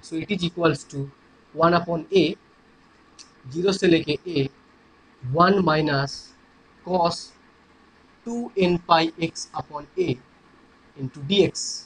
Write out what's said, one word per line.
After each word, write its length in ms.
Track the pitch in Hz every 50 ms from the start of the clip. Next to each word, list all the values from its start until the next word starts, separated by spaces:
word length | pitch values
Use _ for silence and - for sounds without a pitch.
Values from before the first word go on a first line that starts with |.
| _
So 120 | - 170 160
it 160 | 160 - 208 185
is 60 | 175
equals 420 | 165 - - 170 165 147 135 - - -
to 160 | 143 139 139 - _ _ _ _ _ _ _ _
one 180 | 151 160 170 175
upon 320 | 175 170 170 170 165 156 - 196
a, 100 | 196 160 151 196 - _ _ _ _ _ _ _ _ _ _ _ _ _ _ _ - - _ _ _ _ 131
ज़ीरो 200 | 131 160 175 196
से 160 | 190 190 - 185
लेके 300 | 165 160 - 156 151 - _ 180
a, 200 | 170 147 135 135 - _ _ _ _ _ _ _ _ _ _ _ _ _ -
वन 380 | 123 131 156 175 185 196 202 185
minus 500 | 165 156 156 156 151 147 139 139 139 - - - - - _ _ _ _ _ _ _ _ _ _
cos 320 | 175 180 185 170 170 170 - - - - _ _ _ _ _ _ _ _ _ _ _ _ _ _ _ _ _ _
टू 260 | 233 233 240 240 - - 196
एन 200 | 185 175 180 170 - -
pi 120 | 170 160 165 165 - - 165 165
x 200 | - - - - - 147
upon 240 | - _ 156 147 147 - _ -
a 160 | 370 330 127 123 - _ _ _ _ _ _ _ _ _ _ _ _ _ _ -
into 220 | 135 131 - 151 143 139
dx। 300 | 196 202 180 - - - - - - - -